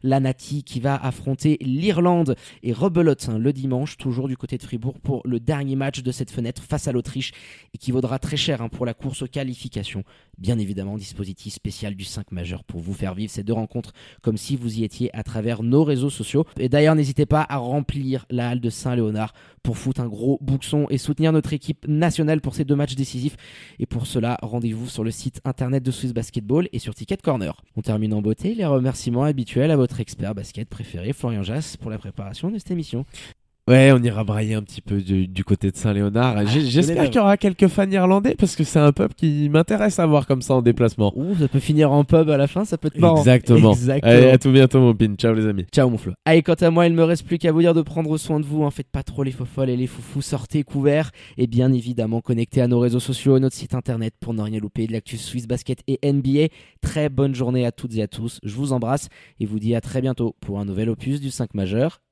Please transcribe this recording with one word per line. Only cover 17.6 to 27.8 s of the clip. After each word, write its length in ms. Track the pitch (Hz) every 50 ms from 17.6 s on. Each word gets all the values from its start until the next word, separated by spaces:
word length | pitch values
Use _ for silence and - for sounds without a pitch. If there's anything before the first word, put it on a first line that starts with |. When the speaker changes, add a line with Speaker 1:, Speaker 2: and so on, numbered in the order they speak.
| 120 120 135 147 135 - - 139 135 131 131 127 - _
Speaker 1:
la 180 | 127 120 120 120
Halle 100 | 123 123
de 100 | 117 117
Saint-Léonard 640 | 110 - - 131 123 120 113 107 107 107 110 107 _ _ - - _ _
pour 160 | _ 123 113
foutre 240 | 107 - 135 131 -
un 60 | 120
gros 320 | 117 104 104 113 131 139 -
bouxon 460 | 143 131 135 135 - - - 147 147 -
et 80 | -
soutenir 340 | 127 - - 147 - 160 160
notre 220 | 160 156 147 - 156
équipe 340 | 143 - - 143 _ -
nationale 540 | 147 151 151 170 165 139 - 156 151 160 156
pour 140 | - 139 117
ces 100 | - 147
deux 100 | 135 147
matchs 200 | 139 143 143 131
décisifs. 400 | 131 135 - - 127 123 147 - - - - - - - - - -
Et 60 | 117
pour 220 | _ - 117 123
cela, 300 | - - 127 110 117 123 -
rendez-vous 460 | - 110 113 120 117 117 110 110 120
sur 160 | 127 - - 110
le 80 | 113
site 300 | 113 - - 135 _ - _
internet 400 | 135 127 - 127 123 135 135 123
de 80 | 135
Swiss 220 | 127 - - 127 117
Basketball 540 | 117 110 - - 123 104 101 131 143 - -
et 80 | - 110
sur 160 | - - 104
Ticket 220 | - 113 - 196
Corner. 440 | 190 - 165 135 117 95 78 - - - _ _
On 60 | 113